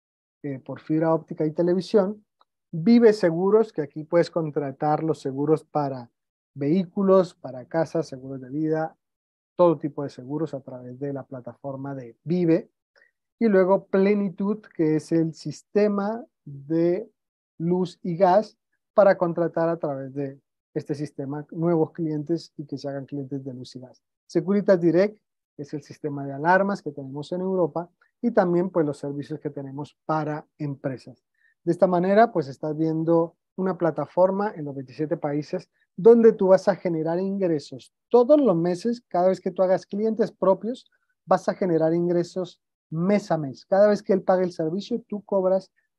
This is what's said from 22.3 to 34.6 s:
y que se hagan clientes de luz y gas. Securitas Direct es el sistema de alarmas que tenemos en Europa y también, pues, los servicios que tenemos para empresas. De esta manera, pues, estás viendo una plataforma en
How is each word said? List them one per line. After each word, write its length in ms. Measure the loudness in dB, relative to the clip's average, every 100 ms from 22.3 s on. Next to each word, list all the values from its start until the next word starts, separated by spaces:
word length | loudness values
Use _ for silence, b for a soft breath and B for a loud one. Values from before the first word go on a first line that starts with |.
| -6 -6 -16
y 100 | -12
que 100 | -10
se 120 | -8
hagan 180 | -10 -10
clientes 360 | -10 -10 -10
de 120 | -10
luz 200 | -14 -16 -18
y 40 |
gas. 220 | -20 _ _ _ _
Securitas 520 | -4 -2 0 2 2
Direct 400 | 4 2 0 -2 _ _ _ -18
es 160 | -12
el 80 | -12
sistema 440 | -14 -12 -10 -8 -10
de 60 |
alarmas 500 | -4 2 2 2 -4
que 100 | -8
tenemos 400 | -12 -12 -12 -8
en 80 | -6
Europa 480 | -4 0 0 -2 -10 _ _ _
y 100 | -2
también, 400 | 2 2 2 0
pues, 140 | 0 -2
los 120 | -4
servicios 420 | -8 -8 -10 -10
que 100 | -10
tenemos 460 | -10 -12 -10 -12 _
para 420 | -4 -4 -4 -8 -10 -10
empresas. 640 | -8 -6 -8 -8 -14 -20 _ _ _ _
De 80 | -4
esta 140 | 2 2
manera, 460 | 2 2 4 4
pues, 160 | 2 -6
estás 280 | -6 -8 -2
viendo 600 | -2 -2 2 2 0 _ _ -6
una 200 | -4 -2
plataforma 760 | -2 -2 -4 2 2 2 -4
en 120 | -6